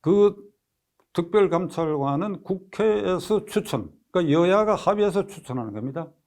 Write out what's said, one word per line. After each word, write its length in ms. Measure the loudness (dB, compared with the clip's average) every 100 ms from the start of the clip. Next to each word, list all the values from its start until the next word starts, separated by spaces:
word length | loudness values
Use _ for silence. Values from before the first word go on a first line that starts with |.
그 340 | 2 4 4 2 -18 _ _ _ _ _ _
특별감찰관은 1300 | -6 0 2 2 2 -2 -4 -2 -2 -2 -2 -4 -8
국회에서 1000 | -6 -8 -8 -2 0 0 0 -2 0 -2 0
추천, 460 | -6 -2 -6 -6 -16 _
그러니까 220 | -2 2
여야가 420 | 4 4 4 2 0
합의해서 520 | 0 2 0 0 -4
추천하는 460 | -10 -10 -8 -8
겁니다. 380 | -8 -8 -10 -12 _